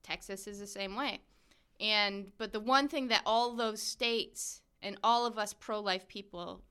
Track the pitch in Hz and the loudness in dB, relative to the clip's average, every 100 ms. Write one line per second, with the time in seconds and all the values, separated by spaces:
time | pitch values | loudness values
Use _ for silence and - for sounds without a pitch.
0 | - 175 - 196 202 202 202 202 196 208 | -6 -6 -6 -8 -8 -10 -10 -8 -6 -2
1 | 269 196 _ _ _ _ _ _ 214 214 | -4 -4 _ _ _ _ _ _ 2 4
2 | 202 196 196 - 214 214 220 262 285 302 | 2 0 -8 -8 -4 -4 4 4 6 0
3 | 254 220 - 226 240 233 226 220 - - | 4 4 6 4 4 2 0 0 -6 -2
4 | 233 226 - - - - _ _ 202 - | 0 0 -2 -6 -8 -10 _ _ -10 0
5 | 220 240 240 220 208 - - 214 208 185 | 4 4 2 -2 -4 -6 -6 -2 0 -2
6 | 185 208 196 175 170 185 - | -4 -14 -12 -10 -10 -12 -16